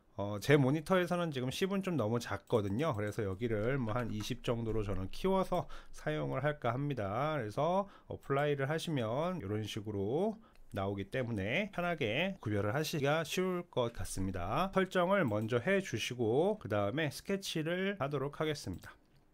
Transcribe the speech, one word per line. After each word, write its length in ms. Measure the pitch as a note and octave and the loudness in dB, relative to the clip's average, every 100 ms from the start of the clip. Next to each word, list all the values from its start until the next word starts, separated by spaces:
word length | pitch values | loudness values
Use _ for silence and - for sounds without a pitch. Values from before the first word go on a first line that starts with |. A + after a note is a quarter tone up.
| _ - | _ -6
어, 220 | G2+ G#2 | -4 -2
제 160 | - E3 | 6 6
모니터에서는 760 | C3 D#3 D3+ F#3 E3+ F3 E3+ | 6 2 2 2 2 0 -2
지금 180 | C3 B2+ | -2 -2
십은 320 | - F#3+ G3 | 0 0 0
좀 140 | F#3+ D#3+ | 0 0
너무 240 | G#2+ A#2 | 2 2
작거든요. 720 | - G2+ - A#2 G2+ G#2 D#3+ | 0 -6 2 2 4 2 2
그래서 300 | G#2 G#2 A2 | 2 0 0
여기를 540 | G2 F#2+ A#2+ G#2 A2+ C#3 | 0 0 0 2 2 2
뭐 160 | A2 | 2
한 180 | A#2+ A2 | 0 0
이십 300 | G#2 G2+ A#2+ | -2 -2 -4
정도로 400 | - A#2 A2+ A2 | 0 0 2 0
저는 260 | G2+ F#2 F#2+ | 2 0 -2
키워서 580 | - F#3+ F#3+ F3+ F3+ - - - | 0 2 2 2 0 -2 -8 -12
사용을 500 | - D#3 D3+ C#3 C3+ | -8 -4 -2 -2 0
할까 300 | D3 C#3+ A#2+ | 0 0 0
합니다. 640 | B2 D3 A#2+ G2 A2+ D3+ D3+ | 0 -2 -2 -2 0 0 -2
그래서 520 | G#2+ A#2 D#3 F#3+ G3 - - | -4 -2 0 0 -2 -8 -12
어플라이를 640 | G2 - C#3 D3 C#3+ C3+ | -10 -2 0 2 0 0
하시면 680 | D#3+ E3+ C#3+ A2 B2+ F3 F3+ | -2 -2 -2 0 0 -2 -2
이런 240 | F#2+ G#2+ | -2 -2
식으로 800 | G#2 A2 G#2+ G2+ G2 C#3+ G#3+ A3 - - - | -2 -6 -4 -2 0 2 0 -2 -12 -20 -8
나오기 380 | G2+ G2 G2 - | -2 -2 -2 -4
때문에 600 | C3 A#2+ G#2+ G2 D#3+ G#3 | -2 -2 0 0 0 -2
편하게 640 | - F3 E3+ A2+ B2+ F#3+ F#3+ | -2 -2 0 0 0 0 -2
구별을 340 | G#2+ G#2 G#2 | -2 0 0
하시기가 480 | C#3 D#3 D#3+ C#3 D#3+ | 0 -2 0 2 2
쉬울 400 | D#3 F3+ F#3 F3 - | 0 -2 0 -2 -4
것 220 | - A#2 | -2 -2
같습니다. 800 | - F2+ - F#2+ F#2 F2 C3+ F#3+ | -2 -6 -2 -2 -2 -2 0 0
설정을 500 | F#3+ F#3 F#3 F3 G3+ | 2 2 2 4 4
먼저 340 | C3+ G#2 A2 A#2+ | 2 2 2 0
해주시고 1000 | F3 G3 F#3+ A2+ - B2 A2 B2+ F#3+ G#3+ | 2 0 0 -4 -4 0 2 4 2 0
그 100 | G2 | 0
다음에 420 | G#2 G2+ C#3 D3 | 0 2 0 -2
스케치를 880 | - - G3 - E3 D#3 F3+ G3 G3 | -4 -4 -4 -4 -4 -2 -2 -2 -2
하도록 400 | C#3 C#3+ C#3 - | -2 -2 -4 -2
하겠습니다. 560 | D#3 D3 - F2+ - - _ - _ | -4 -4 -6 -8 -10 -20 _ -20 _